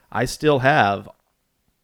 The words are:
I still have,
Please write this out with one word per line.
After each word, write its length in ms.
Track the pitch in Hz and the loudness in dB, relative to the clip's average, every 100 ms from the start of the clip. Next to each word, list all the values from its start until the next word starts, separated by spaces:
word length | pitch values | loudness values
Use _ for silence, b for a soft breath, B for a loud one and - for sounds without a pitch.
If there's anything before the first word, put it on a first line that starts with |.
| b | b
I 140 | - 131 | -6 -6
still 340 | - 151 139 | -4 -2 0
have, 500 | 131 151 101 101 101 - _ _ _ _ _ _ | 2 2 2 -2 -8 -20 _ _ _ _ _ _